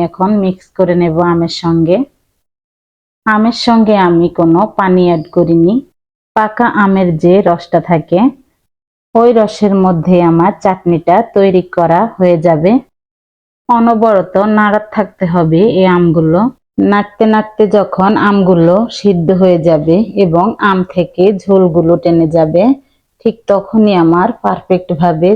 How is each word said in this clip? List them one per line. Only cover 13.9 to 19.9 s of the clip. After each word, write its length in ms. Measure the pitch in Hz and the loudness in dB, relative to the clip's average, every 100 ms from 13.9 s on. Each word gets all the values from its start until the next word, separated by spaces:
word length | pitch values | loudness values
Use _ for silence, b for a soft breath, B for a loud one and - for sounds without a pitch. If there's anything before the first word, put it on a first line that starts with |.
| 226 226 196 180 190 214 | 2 2 0 -2 -2 0
নাড়াতে 420 | 214 208 208 214 | 0 0 -2 -4
থাকতে 320 | - 196 _ 180 | -6 -6 _ -4
হবে 340 | 175 160 165 220 | 0 0 2 2
এই 140 | 175 185 | 2 2
আমগুলো। 520 | 175 170 165 160 175 240 - _ - | 2 2 0 0 0 -2 -6 _ -4
নাড়তে 420 | 196 202 208 - 220 | 0 0 -4 -2 0
নাড়তে 360 | 214 214 - 208 | 0 -2 -2 0
যখন 420 | 208 185 - 196 220 | 0 -2 -2 -2 0
আমগুলো 540 | 202 202 185 175 165 185 233 | 0 2 2 2 2 2 -2
সিদ্ধ 380 | - 202 175 165 | -2 -2 0 0
হয়ে 260 | 185 185 175 | 2 2 2
যাবে 340 | 160 156 160 | 0 0 0